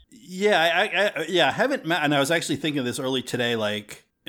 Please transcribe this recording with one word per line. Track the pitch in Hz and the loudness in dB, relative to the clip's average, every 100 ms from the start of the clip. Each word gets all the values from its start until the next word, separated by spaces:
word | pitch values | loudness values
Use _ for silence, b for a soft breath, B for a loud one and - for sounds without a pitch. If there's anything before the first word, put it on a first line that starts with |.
| _ | _
Yeah, | - 147 185 208 185 | -20 -14 -2 2 4
I, | 165 165 | 4 2
I, | 202 170 196 - | 0 0 0 -2
I, | 160 | -2
yeah, | 175 143 | 2 2
I | |
haven't | 135 247 262 160 | 2 0 0 -2
ma-, | 175 | 0
and | 147 147 | 2 2
I | |
was | 139 | 2
actually | 170 - 139 | 0 0 -2
thinking | 165 143 | -2 -2
of | 123 | -4
this | 120 | -4
early | 131 131 | -2 -4
today, | 123 123 120 117 | -4 -2 -2 0
like, | 104 104 104 - _ _ | -2 -4 -8 -18 _ _